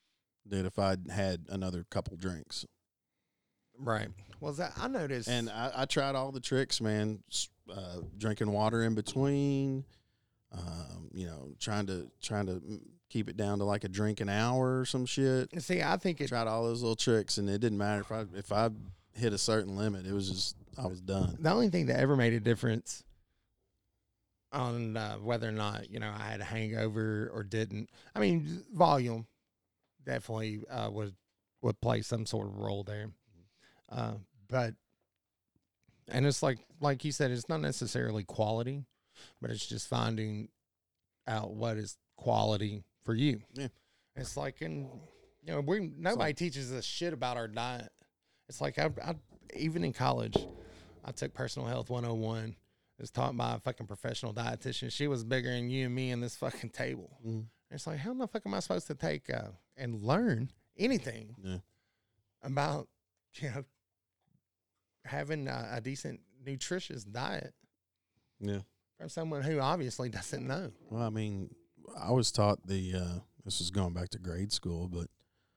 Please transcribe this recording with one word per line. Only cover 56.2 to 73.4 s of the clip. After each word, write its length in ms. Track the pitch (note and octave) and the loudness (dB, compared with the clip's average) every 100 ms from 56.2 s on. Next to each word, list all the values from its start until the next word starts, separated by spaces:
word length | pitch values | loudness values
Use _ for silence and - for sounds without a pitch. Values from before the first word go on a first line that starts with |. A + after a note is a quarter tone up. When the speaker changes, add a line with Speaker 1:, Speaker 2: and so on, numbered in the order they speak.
| A#2+ - | -4 -4
Speaker 2:
fucking 340 | C3 - A#2 | -6 -6 -10
table. 460 | - B2+ B2+ - - A2+ | -6 -6 -6 -10 -12 -6
Speaker 1:
Mm-hmm. 160 | A2 A2+ _ _ | -6 -6 _ _
Speaker 2:
It's 160 | C#3+ - | -10 -8
like, 100 | D#3 | -6
how 120 | F3+ | -4
in 60 | B3+ | -4
the 80 | A#3 | -4
fuck 160 | A3 G3+ | -4 -4
am 80 | |
I 60 | G3 | -4
supposed 280 | - F3+ - | -2 -2 -2
to 80 | D3 | -4
take, 340 | D#3+ D2+ - | -2 -2 -4
uh, 160 | B1 G#2 F#2+ _ - | -6 -6 -12 _ -10
and 260 | B2 A2+ | -6 -4
learn 480 | G#2 E3+ A#3+ A2+ C3 - _ - | 2 4 4 2 -2 -6 _ 0
anything 580 | A3+ A#3+ - A2+ A2 A#2 | 2 2 0 -8 -12 -12
Speaker 1:
Yeah. 140 | F#2+ F#2 - _ _ _ _ _ _ _ | -6 -6 -6 _ _ _ _ _ _ _
Speaker 2:
about, 440 | C3+ C3+ D3 D3 - _ _ _ _ - | -4 0 0 0 -6 _ _ _ _ -10
you 140 | D3 | -6
know, 140 | A#2+ C3+ _ _ _ _ _ _ _ _ _ _ _ _ _ - | -6 -10 _ _ _ _ _ _ _ _ _ _ _ _ _ -8
having 420 | C#3+ D3 D#3 C3+ | -6 -4 -4 -2
a, 220 | B2+ A2+ | -4 -6
a 80 | A#2+ | -6
decent, 400 | A#2 C3+ D3+ B2 _ B2+ C3 | -4 -6 -6 -10 _ _ -8
nutritious 580 | C3+ - F3+ - B2 | -6 -2 -4 -4 -10
diet 500 | G2+ A2+ - - - - _ _ _ _ _ _ _ - | -8 -6 -4 -4 -8 -14 _ _ _ _ _ _ _ -8
Speaker 1:
Yeah. 200 | G2+ G2+ F#2+ _ _ _ | -4 -4 -6 _ _ _
Speaker 2:
from 100 | - | -12
someone 320 | - D#3+ D3 | -6 -4 -2
who 180 | C#3 D3+ | 0 2
obviously 500 | C3 F3 B2+ - B2 | 2 2 -2 -4 -4
doesn't 360 | G#2 - B2 B2+ | -4 -6 -6 -4
know? 240 | D3 E3+ - - | -4 -6 -10 -8
Speaker 1:
Well, 120 | A2 | -2
I 80 | A2+ | 0
mean, 400 | A2 G#2+ G2 F#2+ - _ _ - - | 0 -2 -2 -6 -10 _ _ -16 -8
I 120 | F2 | 2
was 200 | B2+ A2 | 4 4
taught 340 | - G#2 G2+ F2+ | 6 6 4 0
the, 260 | G2 F#2 F#2 | -2 0 0
uh, 240 | F2 F2 - _ | 0 -4 -8 _